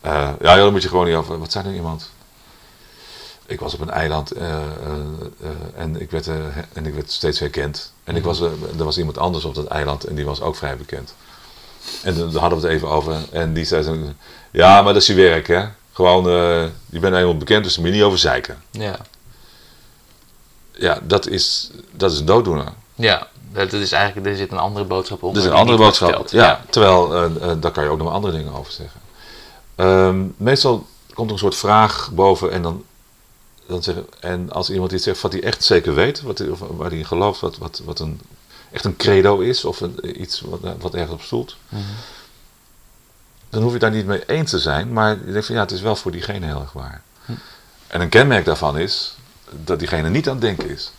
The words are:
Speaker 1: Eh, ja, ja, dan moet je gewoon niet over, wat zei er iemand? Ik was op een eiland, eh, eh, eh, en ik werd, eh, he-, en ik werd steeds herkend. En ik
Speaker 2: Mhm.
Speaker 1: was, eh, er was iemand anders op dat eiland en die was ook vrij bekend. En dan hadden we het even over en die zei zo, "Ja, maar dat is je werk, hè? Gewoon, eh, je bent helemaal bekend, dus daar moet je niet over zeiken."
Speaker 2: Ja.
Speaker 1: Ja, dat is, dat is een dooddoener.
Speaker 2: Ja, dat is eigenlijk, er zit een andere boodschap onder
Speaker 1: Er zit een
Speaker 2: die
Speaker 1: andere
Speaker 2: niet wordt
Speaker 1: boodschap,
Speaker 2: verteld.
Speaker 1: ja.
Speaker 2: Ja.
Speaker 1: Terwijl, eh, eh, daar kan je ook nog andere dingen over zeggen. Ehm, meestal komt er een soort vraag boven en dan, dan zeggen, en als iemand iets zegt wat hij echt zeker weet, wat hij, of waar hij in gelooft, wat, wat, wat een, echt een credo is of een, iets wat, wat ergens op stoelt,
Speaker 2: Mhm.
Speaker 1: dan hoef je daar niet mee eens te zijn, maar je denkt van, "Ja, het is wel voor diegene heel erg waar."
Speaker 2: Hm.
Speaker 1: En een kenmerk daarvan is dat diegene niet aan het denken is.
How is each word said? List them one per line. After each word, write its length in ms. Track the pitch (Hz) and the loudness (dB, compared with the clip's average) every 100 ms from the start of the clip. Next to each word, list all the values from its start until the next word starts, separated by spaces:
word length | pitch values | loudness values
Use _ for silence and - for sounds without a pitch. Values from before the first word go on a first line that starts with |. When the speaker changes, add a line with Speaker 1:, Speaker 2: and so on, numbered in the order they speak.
Speaker 1:
Eh, 100 | 78 | -2
ja, 240 | 76 71 73 | -2 -2 0
ja, 160 | 80 92 | 4 6
dan 160 | 101 | 6
moet 100 | 101 | 4
je 60 | 90 | 0
gewoon 160 | 90 87 | 0 2
niet 100 | 82 | 0
over, 240 | 80 82 | -2 -8
wat 120 | 82 | -6
zei 160 | 107 95 | -8 -6
er 60 | |
iemand? 360 | 95 85 80 - - _ _ _ - - _ - - - - - - - | -6 -8 -8 -14 -20 _ _ _ -20 -20 _ -20 -20 -20 -20 -20 -20 -12
Ik 140 | - | -10
was 140 | - | -8
op 60 | - | -8
een 100 | 80 | -6
eiland, 420 | - 80 78 73 | -4 -2 -4 -6
eh, 160 | - 87 | -8 -6
eh, 80 | 78 76 78 76 73 73 78 - - | -6 -8 -10 -8 -8 -8 -10 -14 -14
eh, 80 | 78 76 78 - | -12 -12 -12 -10
en 260 | 80 82 | -8 -8
ik 100 | 78 | -6
werd, 160 | 80 80 | -8 -6
eh, 80 | 78 | -8
he-, 240 | 78 71 - | -8 -10 -12
en 120 | 90 78 | -10 -8
ik 80 | |
werd 180 | 76 71 | -8 -8
steeds 280 | - 80 73 | -4 -4 -2
herkend. 540 | 73 73 71 73 - _ | -4 -4 -6 -8 -14 _
En 120 | - 85 | -6 -4
ik 40 | |
Speaker 2:
Mhm. 40 | 87 | -2
Speaker 1:
was, 120 | 82 | -2
eh, 360 | 85 78 80 80 | -2 -4 -8 -4
er 40 | 78 | -4
was 120 | 87 | -2
iemand 200 | 78 - | -4 -2
anders 280 | 85 85 80 | -4 -2 -6
op 100 | 78 | -6
dat 120 | 73 | -6
eiland 360 | 76 71 71 | -4 -4 -4
en 120 | - 73 | -6 -6
die 100 | 73 | -6
was 160 | 71 | -4
ook 140 | - 78 | -6 -6
vrij 220 | 71 64 | -8 -10
bekend. 380 | - 67 - - - - - - - - - - | -12 -14 -14 -20 -20 -20 -20 -20 -20 -20 -16 -10
En 120 | 92 82 | -4 -2
dan 180 | 82 78 | -2 0
hadden 240 | 82 82 | 0 0
we 60 | 82 | 0
het 80 | 78 | -2
even 120 | 76 | 0
over 280 | 78 76 80 78 | -2 -2 -6 -6
en 220 | 82 80 | -4 -2
die 120 | 80 80 | -2 0
zei 180 | 80 | -2
zo, 140 | 76 80 73 71 - - - | -2 -4 -8 -12 -20 -20 -6
"Ja, 300 | - 90 101 | 6 10 10
maar 120 | 101 | 10
dat 80 | 101 | 6
is 60 | - | 6
je 60 | |
werk, 340 | 95 90 82 80 | 8 8 6 2
hè? 180 | 87 107 - _ | 0 0 -12 _
Gewoon, 340 | - 92 92 90 | 2 6 6 4
eh, 340 | 87 87 85 82 82 - | 4 4 2 0 -6 -12
je 100 | 85 | -2
bent 140 | 95 | 2
helemaal 240 | 92 90 82 | 4 2 2
bekend, 260 | 73 107 | 2 2
dus 100 | 95 | 2
daar 80 | 85 | -2
moet 80 | 85 | 0
je 60 | 101 | 4
niet 80 | 104 | 4
over 120 | 92 | 4
zeiken." 420 | - 64 - 71 - | 2 0 -4 -14 -16
Speaker 2:
Ja. 280 | 107 104 95 - _ - - - - - - - _ _ _ _ _ _ _ - | -10 -8 -10 -16 _ -20 -20 -20 -20 -20 -20 -20 _ _ _ _ _ _ _ -20
Speaker 1:
Ja, 280 | - 90 - | -4 -2 -2
dat 240 | - 101 - | 0 0 0
is, 420 | 98 - - - - - | -4 -2 -4 -6 -16 -20
dat 200 | - 95 | -2 0
is 80 | 76 | 0
een 60 | 76 | 4
dooddoener. 480 | 107 104 78 71 - _ - | 4 4 -2 -4 -14 _ -2
Speaker 2:
Ja, 320 | 110 95 - - - | 0 0 -2 -18 -14
dat 220 | 101 95 | -4 -4
is 180 | 104 98 | -2 -2
eigenlijk, 360 | 98 101 98 98 | 0 0 -2 -6
er 80 | 98 | -4
zit 160 | 95 | -4
een 60 | 95 | -2
andere 280 | 90 104 98 | -4 -4 -4
boodschap 380 | 92 92 98 | -4 -4 -6
onder 140 | 90 98 | -2 0
Speaker 1:
Er 120 | 92 | 4
zit 100 | 76 | 4
een 60 | 117 | 6
Speaker 2:
die 80 | |
Speaker 1:
andere 160 | 113 107 | 8 8
Speaker 2:
niet 100 | - | 8
wordt 140 | 87 | 2
Speaker 1:
boodschap, 140 | - - | 2 0
Speaker 2:
verteld. 140 | 110 | 4
Speaker 1:
ja. 60 | 101 | 6
Speaker 2:
Ja. 160 | - - | 4 0
Speaker 1:
Terwijl, 440 | - 104 90 87 85 | 4 6 6 6 2
eh, 360 | 85 80 85 | 0 -2 -2
eh, 100 | 82 | -2
daar 100 | 80 | -2
kan 120 | - | -2
je 60 | 73 | -2
ook 80 | 76 | -2
nog 140 | 80 | -2
andere 220 | 98 101 80 | -2 -4 -4
dingen 160 | 71 | -8
over 180 | 67 - | -10 -12
zeggen. 280 | - 71 - - - - - - - - - | -14 -14 -18 -20 -20 -20 -20 -20 -20 -20 0
Ehm, 500 | 92 92 95 95 95 - | 4 6 6 2 -2 -2
meestal 500 | 107 135 135 117 - - _ | 2 2 2 0 -4 -20 _
komt 140 | - 113 | -8 -6
er 60 | |
een 60 | 101 | 0
soort 160 | 101 - | -2 0
vraag 540 | 104 107 107 - - | 4 6 6 2 -6
boven 380 | 85 98 92 95 | 4 4 4 0
en 100 | 92 | -2
dan, 220 | 85 87 - _ _ _ _ _ _ _ - | -4 -6 -12 _ _ _ _ _ _ _ -10
dan 160 | 90 | -8
zeggen, 220 | 90 87 - - | -6 -8 -10 -14
en 320 | 87 90 90 | -8 -6 -6
als 180 | - 90 | -6 -4
iemand 220 | 95 92 | -2 -2
iets 120 | 92 | -2
zegt 180 | - 95 | -4 -4
wat 100 | 101 | -4
hij 120 | 92 | -4
echt 200 | 107 - | -4 -2
zeker 300 | - 92 87 | 2 4 4
weet, 280 | 71 110 147 | 2 2 0
wat 160 | 135 98 | -8 -6
hij, 100 | 85 | -6
of 100 | 87 | -6
waar 300 | 95 82 82 | -8 -8 -6
hij 80 | 80 | -6
in 80 | 78 | -4
gelooft, 340 | 82 101 95 | 0 0 -2
wat, 180 | - - | -8 -8
wat, 240 | 80 - - | -14 -12 -12
wat 140 | 78 | -8
een, 220 | 78 73 - - _ - - | -8 -10 -14 -20 _ -20 -14
echt 140 | - 104 | -8 -8
een 100 | - | -2
credo 420 | 101 98 98 101 | 4 6 6 4
is 260 | 95 123 - | 2 -2 -4
of 160 | 87 | -6
een, 400 | 87 - 90 - | -8 -8 -12 -10
iets 200 | 92 - | -10 -10
wat, 180 | - 85 90 82 | -10 -10 -10 -8
wat 140 | 87 | -8
ergens 200 | 85 82 | -6 -8
op 80 | 82 | -8
stoelt, 340 | - 120 123 - _ | -6 -6 -6 -14 _
Speaker 2:
Mhm. 120 | 104 101 104 - - - _ _ _ _ _ _ _ _ _ _ _ - | -10 -10 -12 -16 -20 -20 _ _ _ _ _ _ _ _ _ _ _ -8
Speaker 1:
dan 120 | 110 | -2
hoef 100 | 117 | 0
je 60 | 120 | 2
daar 120 | 110 | 0
niet 140 | 107 98 | 0 -2
mee 200 | 98 - | -4 -2
eens 240 | 156 156 | -2 -2
te 100 | 92 | -2
zijn, 340 | 78 71 107 | -2 -2 -2
maar 160 | 113 107 107 - | 0 0 0 -4
je 60 | |
denkt 140 | 101 104 | -6 -4
van, 100 | 117 | -4
"Ja, 60 | |
het 100 | 101 | -2
is 100 | 95 | -4
wel 140 | 104 104 | -4 -4
voor 160 | - | -6
diegene 340 | 85 - 101 82 | -8 -8 -8 -6
heel 160 | 71 | -8
erg 100 | 69 | -10
waar." 280 | 67 67 69 _ _ - | -12 -14 -16 _ _ -14
Speaker 2:
Hm. 60 | 120 - - _ _ _ | -14 -14 -20 _ _ _
Speaker 1:
En 140 | - | -4
een 80 | 85 | 4
kenmerk 360 | 110 143 110 82 | 4 6 4 2
daarvan 320 | 78 78 73 | 0 0 -2
is 380 | 95 - - - - _ - | -4 -4 -8 -14 -20 _ -20
dat 300 | 71 78 82 | -16 -6 -4
diegene 300 | 80 82 80 | -2 -2 0
niet 180 | 117 151 | 0 -2
aan 60 | |
het 80 | 135 | -2
denken 280 | 110 90 76 | -2 -2 -8
is. 220 | 71 - | -10 -12